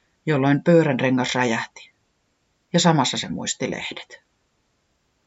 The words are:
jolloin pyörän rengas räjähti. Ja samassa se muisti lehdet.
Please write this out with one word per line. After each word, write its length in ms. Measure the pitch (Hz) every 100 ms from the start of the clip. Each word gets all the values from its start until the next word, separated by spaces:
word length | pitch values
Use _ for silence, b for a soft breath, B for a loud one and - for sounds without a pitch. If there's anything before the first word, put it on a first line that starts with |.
| b b -
jolloin 380 | 143 139 143
pyörän 360 | - 170 156 123
rengas 360 | 131 127 127 127
räjähti. 580 | 123 113 - - - _ _ _ _ _ _ _ _
Ja 60 | 175
samassa 380 | 170 160 123 113
se 120 | 101
muisti 420 | 87 - - 117
lehdet. 520 | - - - - - _ _ _ _ _ _ _ _ _ _